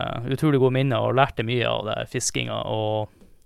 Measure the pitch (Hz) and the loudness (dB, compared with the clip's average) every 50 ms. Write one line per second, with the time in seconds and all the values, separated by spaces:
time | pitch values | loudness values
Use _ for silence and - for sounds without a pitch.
0 | - - - 120 117 127 135 - 156 156 139 131 131 127 131 131 135 139 120 110 | -2 -4 -6 -6 -4 -4 -2 0 2 4 4 4 4 4 4 2 2 2 0 0
1 | 110 113 117 131 139 - - - 113 113 123 120 113 117 117 113 101 107 113 113 | 0 2 4 4 2 2 0 -4 -2 0 0 0 2 0 0 -2 -2 -4 -4 -4
2 | 113 - - 127 - - - 127 120 113 110 110 - - 110 110 110 107 107 107 | -6 -4 -6 -4 -4 -2 -2 -2 -4 -4 -4 -4 -4 -4 -2 -2 -2 0 -2 -2
3 | 107 - - - - - - - _ | -4 -6 -10 -20 -20 -20 -20 -20 _